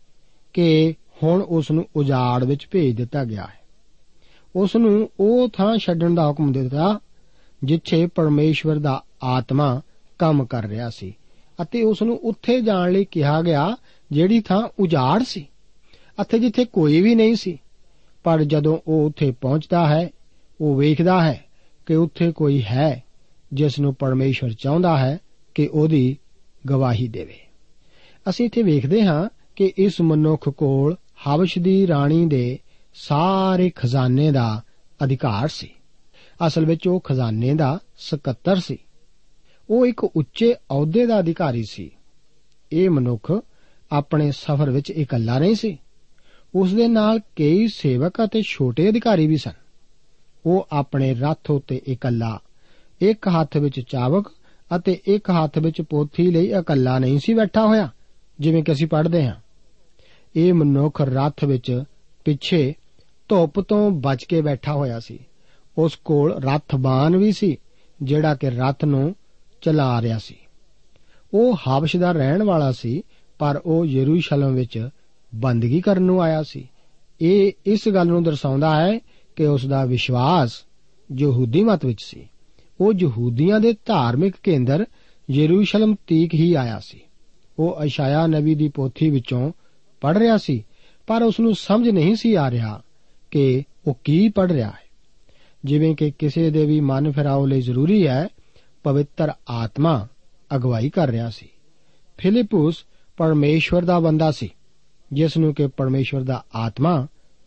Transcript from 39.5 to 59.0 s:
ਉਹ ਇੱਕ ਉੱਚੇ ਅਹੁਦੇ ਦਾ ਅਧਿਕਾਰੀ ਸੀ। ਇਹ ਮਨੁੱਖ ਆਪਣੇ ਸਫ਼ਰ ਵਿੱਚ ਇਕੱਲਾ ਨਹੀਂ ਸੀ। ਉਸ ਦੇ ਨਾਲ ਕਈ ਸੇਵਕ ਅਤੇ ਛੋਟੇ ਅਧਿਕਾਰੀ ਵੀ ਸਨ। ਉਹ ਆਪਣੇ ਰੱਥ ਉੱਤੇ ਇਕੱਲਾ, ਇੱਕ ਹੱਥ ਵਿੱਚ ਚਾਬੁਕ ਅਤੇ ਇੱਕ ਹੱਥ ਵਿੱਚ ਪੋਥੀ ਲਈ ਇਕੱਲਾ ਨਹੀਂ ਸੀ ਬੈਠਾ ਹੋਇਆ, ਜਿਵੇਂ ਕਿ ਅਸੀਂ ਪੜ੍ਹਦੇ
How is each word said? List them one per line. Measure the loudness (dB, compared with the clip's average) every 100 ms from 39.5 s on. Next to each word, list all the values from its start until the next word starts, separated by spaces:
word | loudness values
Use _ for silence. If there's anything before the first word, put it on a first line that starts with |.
| -14 -2
ਉਹ | 2 2
ਇੱਕ | 0
ਉੱਚੇ | -4 -2 -4 0 0
ਅਹੁਦੇ | 0 -4 -2 0 0 2
ਦਾ | 2
ਅਧਿਕਾਰੀ | 0 -2 -4 -4
ਸੀ। | -6 -12 -18 -18 -20 -20 -20 -20 -20 -20 -6
ਇਹ | 0 2
ਮਨੁੱਖ | 2 0 -4 -4 -6 -6 -20 -20 -20 -4
ਆਪਣੇ | -4 -2 0 -2
ਸਫ਼ਰ | -4 -4 -2 0
ਵਿੱਚ | -2 -4
ਇਕੱਲਾ | -6 -4 -2 -2 0
ਨਹੀਂ | 0 0
ਸੀ। | -4 -8 -16 -20 -20 -20 -20 -20 -6 -2
ਉਸ | 0
ਦੇ | 2 2
ਨਾਲ | 2 2 0
ਕਈ | -4 -2 2 2 0
ਸੇਵਕ | -2 -2 0 -2 -2
ਅਤੇ | -2 -2
ਛੋਟੇ | -4 -2 -2 0 0
ਅਧਿਕਾਰੀ | 2 2 2 2
ਵੀ | 0
ਸਨ। | -4 -14 -20 -20 -20 -20 -20 -20 -20 -8 0
ਉਹ | 0 0
ਆਪਣੇ | -4 -2 -2 -2
ਰੱਥ | -2 -4 -4 -4
ਉੱਤੇ | -4 -4 -8 -8
ਇਕੱਲਾ, | -6 -4 -2 -4 -8 -14 -20 -20 -20 -16 -2
ਇੱਕ | 0 0 0
ਹੱਥ | 0 0 -2
ਵਿੱਚ | -2 -4
ਚਾਬੁਕ | -6 -2 0 0 -2 -12 _ -18 -6 -4
ਅਤੇ | -2 -2 0
ਇੱਕ | -2 0
ਹੱਥ | 0 0 -2
ਵਿੱਚ | -2 -4
ਪੋਥੀ | -4 -2 -2 0 2
ਲਈ | 2 0
ਇਕੱਲਾ | -2 0 0 2 0
ਨਹੀਂ | 2 0
ਸੀ | 2
ਬੈਠਾ | 0 2 2 2
ਹੋਇਆ, | 2 0 -8 -20 -20 -20 -4
ਜਿਵੇਂ | 0 2
ਕਿ | 0
ਅਸੀਂ | 0 0
ਪੜ੍ਹਦੇ | 0